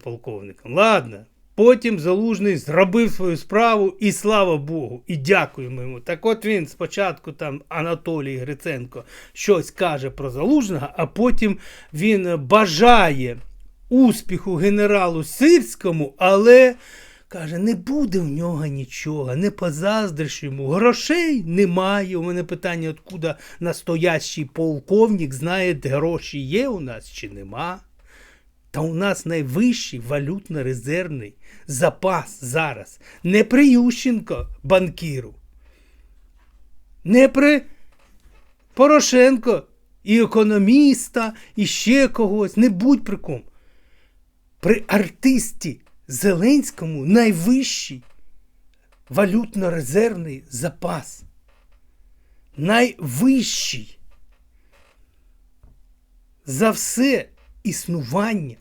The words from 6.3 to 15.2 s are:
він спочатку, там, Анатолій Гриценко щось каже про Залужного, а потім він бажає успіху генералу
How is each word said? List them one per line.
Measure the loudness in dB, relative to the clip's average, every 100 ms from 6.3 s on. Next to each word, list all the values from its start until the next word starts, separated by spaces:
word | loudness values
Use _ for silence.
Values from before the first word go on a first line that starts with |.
| -2 -2
він | -2 -4
спочатку, | -8 -8 -4 -4 -4 -14
там, | -12 -10 -10 -10
Анатолій | -8 -4 -6 -6 -6 -6 -8
Гриценко | -10 -10 -8 -10 -10 -16 -20 -20 -20
щось | -10 0 0 0
каже | -6 -4 -4 -6
про | -10 -10
Залужного, | -6 0 0 0 -6 -8 -8
а | -8
потім | -2 2 2 2 -2 -8 -20 -16
він | -4 0 0 0 -4
бажає | 2 4 4 4 6 6 6 0 -4 -8 -14 -18 -20 -20 0
успіху | 4 4 4 -2 -4 -2 0
генералу | 0 2 2 2 2 -2